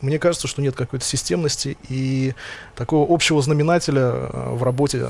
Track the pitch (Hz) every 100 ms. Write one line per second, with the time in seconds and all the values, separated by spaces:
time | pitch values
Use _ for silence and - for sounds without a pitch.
0 | 135 156 175 170 131 - 139 131 123 131
1 | - 139 - 175 151 - 135 - - 131
2 | 131 131 131 131 - - - - 120 156
3 | 147 170 - 151 131 147 156 175 - 135
4 | 127 123 - - 127 120 123 127 143 127